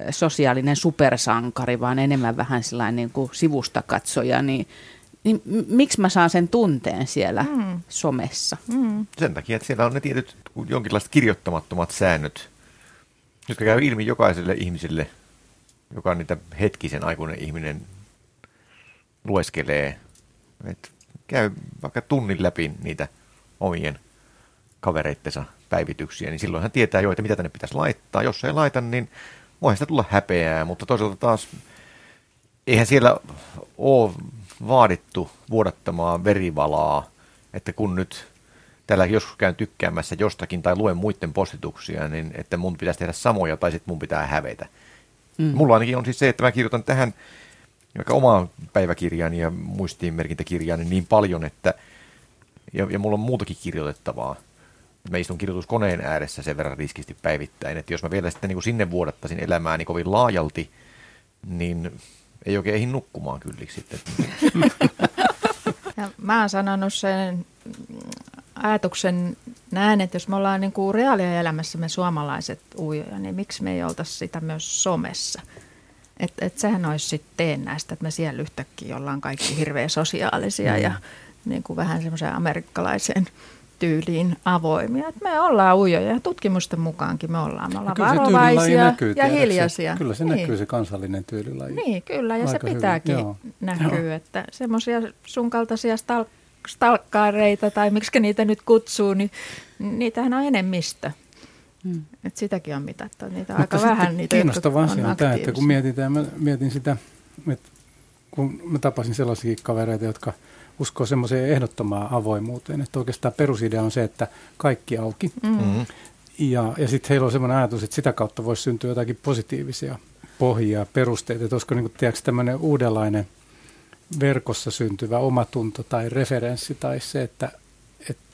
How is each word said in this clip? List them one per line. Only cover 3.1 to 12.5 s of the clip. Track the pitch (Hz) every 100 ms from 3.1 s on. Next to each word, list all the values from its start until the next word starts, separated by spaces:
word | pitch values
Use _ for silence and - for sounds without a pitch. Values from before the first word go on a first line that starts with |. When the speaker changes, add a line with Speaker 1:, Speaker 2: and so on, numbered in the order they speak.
| 135 131
Speaker 1:
sivustakatsoja, | - 165 143 - - - 101 - - 123 127
niin, | 139 135 - - - - - -
niin | 220 214 -
m-, | 214 - 240
miksi | 285 -
mä | 190
saan | 185 170
sen | 180 175
tunteen | 240 208 135 - 90 131
siellä | 143 95 101 277 277
Speaker 2:
Mm. | 196 175 -
Speaker 1:
somessa? | - 160 127 - - - - -
Speaker 2:
Mm. | 247 233 208 214 -
Speaker 3:
Sen | 160
takia, | 147 139 110
että | -
siellä | 120 117
on |
ne | 135
tietyt | 143 127 - - - - 113
jonkinlaiset | 127 107 107 -
kirjoittamattomat | 147 117 95 - 82 - 90 85
säännöt, | - 95 82 73 - -